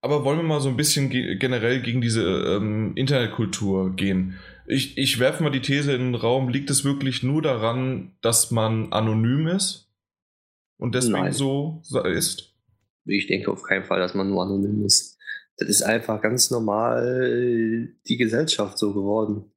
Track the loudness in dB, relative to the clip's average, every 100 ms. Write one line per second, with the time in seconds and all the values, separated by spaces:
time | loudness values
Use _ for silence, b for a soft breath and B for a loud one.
0 | 0 0 2 2 2 2 2 2 2 2
1 | 0 0 -2 -2 0 2 2 0 0 0
2 | 0 2 2 2 2 0 0 -2 -2 -2
3 | 0 2 0 -2 -4 -2 0 0 0 0
4 | 0 2 0 -6 B B -4 -2 -2 -2
5 | -2 2 2 2 0 0 0 0 2 0
6 | 0 0 2 2 2 -2 0 0 0 0
7 | -2 -2 0 0 0 0 0 0 -2 -4
8 | -8 _ 0 2 2 2 2 0 0 0
9 | 2 2 2 2 2 0 -2 -6 _ _
10 | _ _ _ _ _ _ _ _ -4 0
11 | 2 2 0 0 0 0 -2 -6 -4 -2
12 | 0 0 -2 -4 -14 _ _ _ _ _
13 | -4 -2 0 -2 -2 -6 -2 -2 0 -2
14 | 0 -2 -2 0 0 0 0 0 2 2
15 | 0 -18 B B B -6 0 0 2 0
16 | 0 -2 -2 0 0 0 0 0 0 0
17 | 0 0 0 0 0 2 0 0 -4 -12
18 | -6 0 2 2 0 0 -2 -2 -2 0
19 | 0 0 0 -4 -8